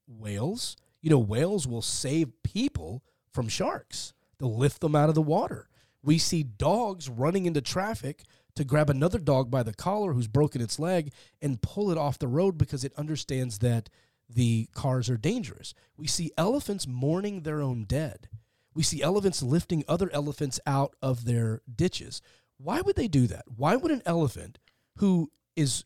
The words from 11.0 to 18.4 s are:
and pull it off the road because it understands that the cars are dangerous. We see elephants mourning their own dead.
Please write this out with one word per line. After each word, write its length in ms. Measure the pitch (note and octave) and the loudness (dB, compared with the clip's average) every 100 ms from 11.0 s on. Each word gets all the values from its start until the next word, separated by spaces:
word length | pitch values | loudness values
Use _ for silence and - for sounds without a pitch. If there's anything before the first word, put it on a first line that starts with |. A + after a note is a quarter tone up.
| D3 - - _ | -2 -10 -20 _
and 220 | D3 B2 | -4 -2
pull 280 | - G3+ G3+ | -4 -2 0
it 80 | D#3+ | 0
off 200 | D3 - | 0 -2
the 100 | B2+ | 0
road 300 | C#3+ G3 D#3+ | 2 2 2
because 260 | - C#3 | -2 0
it 80 | C3+ - | -6 -6
understands 640 | D3 D3+ - C3 B2+ G2+ | -6 -4 -4 -2 -2 0
that 300 | B2 A#2 - _ _ _ _ | 2 2 -2 _ _ _ _
the 400 | A#2+ A#2+ A2+ A2+ | 2 4 2 0
cars 360 | - C3+ B2+ A#2+ | -4 -2 0 0
are 60 | A#2 | 0
dangerous. 580 | D#3 B3 D#3+ - - - _ - | 0 -2 -4 -12 -18 -20 _ -10
We 100 | D#3 | -4
see 260 | - D#3+ - | -4 -4 0
elephants 480 | F#3 C#4+ B3 G3+ C3+ | 2 0 -2 -6 -4
mourning 560 | B2 C#3 F3 G#3 G3 | -2 0 0 -2 -6
their 180 | D3+ D3+ | -6 -2
own 240 | C#3 A#2+ | -2 -2
dead. 440 | G2+ C3+ D#3 - - - | -2 -2 -2 -8 -18 -20